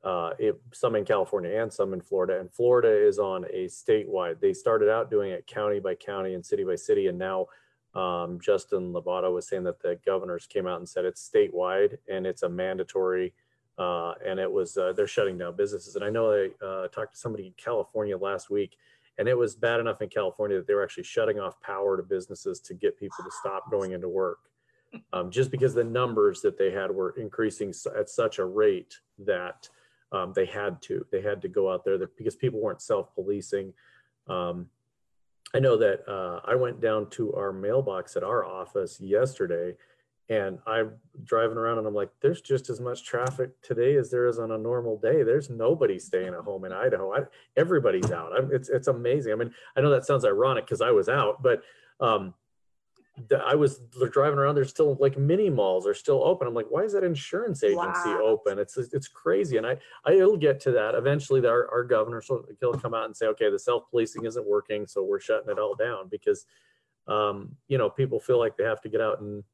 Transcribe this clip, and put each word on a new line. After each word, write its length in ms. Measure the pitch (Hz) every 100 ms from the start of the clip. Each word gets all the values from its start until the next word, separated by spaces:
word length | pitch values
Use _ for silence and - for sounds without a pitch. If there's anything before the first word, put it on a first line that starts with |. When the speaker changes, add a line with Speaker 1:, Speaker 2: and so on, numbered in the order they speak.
Speaker 1:
uh, 260 | 95 90 82 -
it, 200 | 107 98 -
some 240 | - - 110
in 80 |
California 460 | 98 107 95 101 87 104
and 100 | 113
some 220 | - 98
in 80 | 92
Florida. 400 | - 98 90 92
And 100 | 90
Florida 400 | - 120 123 117
is 280 | 107 104 98
on 260 | 98 95 87
a 140 | 92 92
statewide, 760 | - - 107 104 98 87 80
they 140 | 101
started 340 | 90 - 113 104
out 220 | 110 113
doing 200 | 107 101
it 140 | 90 -
county 340 | - 104 101
by 140 | 95 92
county 360 | - 101 95
and 120 | 92
city 200 | 87 202
by 100 | 185 175
city. 320 | - 202 190
And 100 | 175
now, 280 | - 190 180 - _ _ _
um, 460 | - 92 87 85 87
Justin 520 | - 98 - 98 90
Lobato 380 | 87 85 92 92
was 120 | 90 -
saying 160 | 98
that 160 | 90 85
the 160 | 87 87 -
governors 400 | 95 95 85 -
came 200 | 104 92
out 120 | 87
and 100 | 87
said 160 | -
it's 240 | 90 - -
statewide 680 | 110 101 87 92 95 101 - -
and 160 | 95 92
it's 160 | 90
a 60 | 90
mandatory, 880 | 87 92 95 92 95 95 92 90 _ _ _ _ -
uh, 360 | 90 87 85 85 92
and 140 | 95
it 100 | 95
was, 280 | 101 87 98
uh, 160 | 92
they're 120 | 92 101
shutting 300 | - 101 92
down 200 | 87 87
businesses. 380 | 101 101 -
And 100 | 101
I 40 | 101
know 220 | 113 113
I, 320 | 104 95 -
uh, 240 | 98 95 92
talked 240 | - 110
to 60 | -
somebody 280 | 120 107 92
in 60 | -
California 580 | - 117 95 113 104 92
last 320 | 98 95 -
week, 280 | 101 95 _ _ _ _ -
and 80 | 104
it 100 | 123
was 160 | 120 -
bad 240 | 120 117
enough 220 | 113 101
in 80 | 104
California 480 | - 95 - 104 98
that 80 | 87
they 80 |
were 100 | 101
actually 200 | 95 -
shutting 360 | 90 - 220 -
off 180 | 190 -
power 340 | - 196 139 135
to 60 |
businesses 580 | 185 190 185 95 - 90
to 140 | -
get 240 | 90 104 -
people 240 | 98 -
to 60 | 92
stop 400 | - 98 98 -
going 220 | 104 95
into 180 | 92 90
work, 300 | 92 92 85 _ _ _ _ _ - _
um, 160 | 185 180
just 200 | 131 131
because 220 | - 131
the 100 | 110
numbers 600 | 117 120 127 110 104 90
that 160 | 104 92
they 120 | 98
had 200 | 95 95
were 220 | 95 92
increasing 580 | - 110 - 110 - 101
s-, 160 | 87 - -
at 120 | 101
such 280 | - 113 -
a 60 |
rate 500 | 92 98 107 95 87 - _ _
that, 500 | 101 92 90 - - _ _ _ _
um, 220 | 98 90 95
they 80 |
had 380 | 92 104 101 90
to, 200 | - 104 -
they 120 | 98
had 180 | 104 101
to 80 | 92
go 240 | 92 95
out 100 | 92
there 140 | - 98
that, 180 | 90 _
because 180 | 113 -
people 240 | 131 113
weren't 220 | 107 -
self-policing. 880 | - 107 92 - 95 104 98 98 95 - _ _ _ _ _
Um, 400 | 92 87 87 87 _ _ _ _ _ _ _ -
I 60 | -
know 180 | 131 113
that, 280 | 110 95 -
uh, 340 | 101 92 87
I 100 | -
went 280 | 123 127 120
down 260 | 113 107 104
to 220 | - 113
our 180 | - 98
mailbox 600 | 95 101 123 127 92 90 -
at 60 |
our 220 | 92 117
office 560 | 92 92 90 - 90 -
yesterday, 760 | 95 101 131 135 92 85 87 90 _ _ _ _ _
and 300 | 110 98 92 -
I'm 280 | 113 110 110 _ -
driving 320 | 117 113 113 117
around 220 | 113 113
and 80 | 110
I'm 80 |
like, 160 | 104 98 _
"There's 200 | 139 170
just 280 | - 135 131
as 120 | 113
much 240 | 123 123
traffic 460 | - 120 127 135 127 _
today 320 | - 117 123
as 160 | 143 120
there 160 | 123 123
is 140 | 117
on 100 | 113
a 80 | 110
normal 400 | 113 123 120 110
day. 240 | 113 156
There's 260 | 113 135 143
nobody 500 | 117 113 160 123 92
staying 340 | - 92 92
at 60 | 87
home 240 | 98 95
in 80 | 95
Idaho. 420 | 92 123 104 95
I, 60 | 110 139 - _ -
everybody's 540 | 165 170 113 92 101
out." 220 | 87 82 98
I'm, 160 | 135
it's, 160 | 135 131
it's 200 | 131 131
amazing. 440 | 120 120 143 120
I 40 | 107
mean, 180 | 120 - - -
I 40 |
know 80 | 147
that 140 | 135
sounds 200 | - 139
ironic 420 | 110 98 127 123 -
'cause 140 | 101
I 100 | 117
was 180 | 110 95
out, 360 | 135 107 -
but, 180 | 127 113 - - _ _
um, 340 | 117 107 95 85 _ _ _ _ _ _ _ - 113
the, 100 | -
I 160 | 110
was 260 | 147 143 139 - -
l-, 60 | 127
driving 300 | 139 143 139
around, 160 | 139 147
there's 120 | 135
still, 280 | - 151 139
like, 160 | 139 139
mini 320 | 139 180 208
malls 380 | 131 98 92 95
are 80 |
still 300 | 101 - 135
open. 240 | 135 185 123
I'm 60 |
like, 160 | 117 110
"Why 120 | 151
is 100 | 214
that 100 | 202
insurance 580 | 185 151 - 175 233 147
agency 140 | 214 175 170 180 175
Speaker 2:
Wow. 120 | -
Speaker 1:
open?" 340 | 110 110 - 98
It's, 180 | 101 -
it's 300 | 123 139 139
crazy. 520 | - - 190 185 120
And 80 | 113
I, 120 | 127 - -
I, 100 | -
it'll 220 | 185 190 208
get 220 | 151 139
to 100 | -
that. 240 | 123 107 120
Eventually, 500 | 123 147 139 135 117
our, 220 | 117 120
our 140 | 120
governor, 360 | 123 117 110 117
so 240 | - 127 - 110
he'll 160 | 123
come 200 | 120 120
out 100 | 113
and 120 | 110 107
say, 100 | 110
"Okay, 200 | 107 107
the 120 | 98
self-policing 640 | - 120 - 120 113 -
isn't 200 | 113 117
working, 440 | 104 104 - 107 101
so 160 | -
we're 160 | 95 101
shutting 300 | - 110 -
it 80 | 101
all 160 | 107 127
down," 320 | 113 110 95
because, 380 | 104 - - - _ _ _ _ _ -
um, 480 | 104 104 101 98 - _
you 100 | 135
know, 100 | 107
people 300 | - 131 117
feel 220 | - 123
like 160 | 117 -
they 80 |
have 160 | 107 110
to 60 | 110
get 120 | 110
out 200 | 110 104
and 240 | 104 104 101